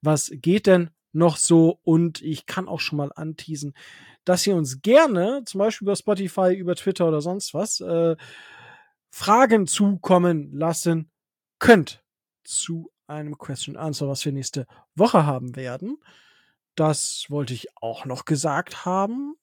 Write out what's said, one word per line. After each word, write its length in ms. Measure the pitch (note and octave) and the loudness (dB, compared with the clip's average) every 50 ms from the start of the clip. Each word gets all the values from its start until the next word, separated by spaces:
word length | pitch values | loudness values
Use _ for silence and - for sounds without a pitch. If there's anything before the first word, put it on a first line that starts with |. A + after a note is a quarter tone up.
| - | 2
was 280 | D3 D#3 C#3+ - - - | 0 0 0 0 -6 -10
geht 360 | C#3+ - D#3+ F3+ G#3 - G3+ | -6 0 2 2 2 6 6
denn 220 | F#3 F3+ F3 E3 _ _ _ _ _ | 4 4 4 -2 _ _ _ _ _
noch 240 | D#3 E3+ E3+ D3+ | 2 2 4 2
so? 440 | - - - F3 E3 E3 E3 F3 _ _ | 2 2 6 6 8 8 6 4 _ _
Und 400 | - D#3+ D#3+ E3+ E3+ D#3+ - - | 2 4 4 4 2 -2 -6 -8
ich 240 | D#3 D#3 C3 - | -8 -8 -8 -10
kann 220 | - - - F#3 - | -8 -8 -8 -6 -6
auch 100 | - D3+ | -6 -6
schon 200 | - - - D3 | -6 -6 -4 -6
mal 120 | C#3+ C#3+ - | -6 -6 -8
anteasen, 640 | - D#3 D#3 D#3+ - - - D#3+ C#3+ C#3+ D3 C#3 - - - - - - - - _ _ | -12 -12 -12 -12 -12 -12 -12 -10 -10 -10 -12 -12 -14 -20 -20 -20 -20 -20 -20 -20 _ _
dass 220 | - F3+ F3+ - | -2 0 0 2
ihr 80 | G3+ G3+ | 0 0
uns 280 | F3 D#3 C3 C3 C3 _ | 0 0 -2 -6 -6 _
gerne, 600 | G3+ A#3+ C#4+ E4 D4 A3 F3+ F3 G#3 B3+ C#4+ B3 | 6 6 8 8 6 2 0 0 0 -2 -4 -8
zum 120 | - - F#3+ | -8 -4 -2
Beispiel 280 | G3 A3 G#3+ - G#3+ | -2 -2 -2 -4 -4
über 100 | G3 G3+ | -4 -4
Spotify, 580 | F#3 - - G#3 F#3+ G3 F3+ - - F#3+ F#3 F#3 | -2 0 -2 -2 -2 -2 -6 -2 0 2 2 2
über 220 | G3 F#3 F3 F3 | 0 -2 -6 -6
Twitter 320 | - - G3 F#3 - F3+ E3 | -4 -4 -6 -2 0 0 0
oder 120 | D#3 D3+ | 0 0
sonst 340 | D3 E3+ F3+ G3+ - - - | -2 -4 -8 -8 -8 -8 -6
was, 260 | D3 G3 - - - | -6 -6 -4 -6 -8
äh, 340 | F3+ F3+ E3+ E3 E3+ E3 E3 D#3 - - - - - - - - - - - - _ _ _ _ _ _ | -6 -4 -2 0 0 0 0 -2 -8 -20 -20 -20 -20 -20 -20 -20 -20 -20 -20 -20 _ _ _ _ _ _
Fragen 560 | - - - - G#3 A#3+ C4 A#3+ A3+ A3 G3 | -16 -10 0 2 4 6 6 6 4 2 2
zukommen 880 | D#3+ - - G#3 G3+ G3+ F3 - - F#3 F3+ F3 F3 E3+ D#3 C#3+ C#3+ C#3+ | 0 0 2 2 2 2 -2 0 2 4 4 4 2 0 0 -4 -8 -8
lassen 580 | C#3+ D#3 E3 E3 - - F3 E3+ E3 D#3+ _ _ _ _ _ _ _ _ _ _ _ | -4 -2 -2 -2 -2 -2 -2 -2 -2 -4 _ _ _ _ _ _ _ _ _ _ _
könnt 460 | - - A#3 G3 C#3+ - - _ _ _ _ _ _ _ _ _ _ | 6 8 8 8 6 -2 -8 _ _ _ _ _ _ _ _ _ _
zu 480 | - - - - - E3+ E3 D#3+ - _ _ _ _ | -8 -6 -6 -6 -4 -8 -10 -10 -14 _ _ _ _
einem 280 | D3+ D3+ D3+ D3+ D3 | -12 -10 -10 -10 -12
Question 400 | - - - C#3 - - - C#3+ | -12 -10 -12 -10 -10 -10 -12 -10
Answer, 300 | - D#3 D#3+ D3 - D3 | -8 -8 -8 -6 -4 -4
was 180 | C#3 C#3 C3+ - | -4 -4 -4 -4
wir 80 | D3+ C3+ | -4 -4
nächste 360 | C#3 C3 - - C#3+ B2+ _ _ _ _ _ _ | -4 -6 -8 -8 -8 -10 _ _ _ _ _ _
Woche 320 | D#3 F#3+ A#3+ - F#3+ D#3 | 2 2 4 4 4 4
haben 300 | D3+ C#3 C3 B2+ B2+ B2 | 4 0 -4 -6 -10 -12
werden. 420 | C#3+ C3 B2 B2 C#3 F3 G#3+ C#4+ D4+ _ _ _ _ _ _ _ _ _ _ _ _ _ _ _ | -10 -10 -10 -10 -10 -10 -10 -12 -12 _ _ _ _ _ _ _ _ _ _ _ _ _ _ _
Das 500 | - D#3 D#3 D3+ C#3+ - - - - - - | 0 0 2 2 0 -4 -8 -8 -10 -10 -8
wollte 220 | C#3+ D3 C#3+ A#2+ B2+ | -6 -6 -6 -6 -8
ich 140 | A#2 - - _ | -10 -12 -16 _
auch 300 | - - A2+ A2+ - - | -10 -10 -10 -8 -8 -10
noch 220 | C3+ B2+ C3 - | -10 -10 -10 -4
gesagt 580 | - D#3 C#3 C#3+ D#3+ C#3+ D3+ F3+ - - - - | -4 -2 -2 0 -2 -2 -2 -4 -6 -12 -10 -6
haben. 500 | F3+ F3+ F#3+ G3 G#3 A#3 B3+ C#4+ C#4+ D4+ _ | -2 -2 0 0 -2 -4 -6 -8 -8 -12 _